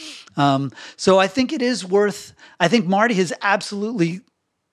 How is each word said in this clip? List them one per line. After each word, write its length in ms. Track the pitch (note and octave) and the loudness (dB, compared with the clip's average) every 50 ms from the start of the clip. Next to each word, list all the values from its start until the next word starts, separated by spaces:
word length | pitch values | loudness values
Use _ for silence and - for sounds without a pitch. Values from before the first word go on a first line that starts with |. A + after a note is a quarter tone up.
| D#4 D#4 C#4+ - - - _ | -20 -18 -20 -20 -20 -10 _
Um, 380 | - C#3+ C#3 C#3 C3+ C#3 C3 - - - - - | 0 2 2 2 0 -2 -6 -8 -14 -20 -20 -14
so 200 | - - G3 F#3 | -2 2 4 4
I 100 | F#3+ F#3+ | 4 4
think 260 | F#3+ - C4+ B3+ - D#4 | 2 0 -2 -2 -2 -2
it 80 | C#4+ | -2
is 240 | A#3+ B3 B3+ F#3 F3+ | -2 -2 -4 -4 -4
worth, 480 | F#3 F#3 G3+ G#3 G#3 - - - - - _ - - - - | 0 0 2 2 0 -2 -6 -12 -20 -20 _ -20 -20 -2 0
I 80 | F3 | 2
think 180 | E3 G3 A#3+ F3+ | 2 2 2 2
Marty 300 | E3+ F#3+ G3 G#3+ A#3+ A3+ | 2 2 2 2 2 2
has 180 | F3+ F#3+ D3+ - - | 0 0 -2 -4 -4
absolutely 800 | - G3+ G3 G#3 - - G#3 G3+ G3+ A3 B3 G#3 E3+ E3 E3 F#3+ - _ _ _ _ _ _ _ _ _ | 0 0 0 0 -2 -6 -8 -6 -6 -6 -2 -2 -2 -2 -2 -6 -12 _ _ _ _ _ _ _ _ _